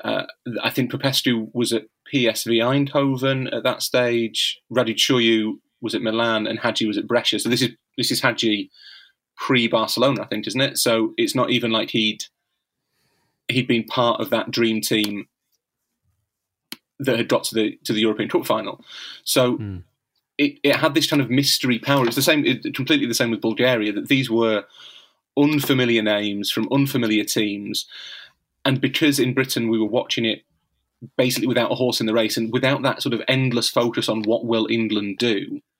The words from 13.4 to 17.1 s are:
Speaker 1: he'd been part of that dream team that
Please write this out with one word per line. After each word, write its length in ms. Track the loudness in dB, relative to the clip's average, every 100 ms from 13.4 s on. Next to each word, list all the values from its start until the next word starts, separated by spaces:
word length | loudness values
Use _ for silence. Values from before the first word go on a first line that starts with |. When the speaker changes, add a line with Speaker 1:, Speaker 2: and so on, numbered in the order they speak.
| -4
Speaker 1:
he'd 180 | -2 2
been 160 | 0
part 380 | 0 0 0 0
of 100 | 0
that 220 | -2 -2
dream 280 | 0 0 0
team 460 | 0 0 0 -4 -10 _ _ _ _ _ _ _ _ _ _ _ _ _ -20 -20 _ -4
that 160 | 0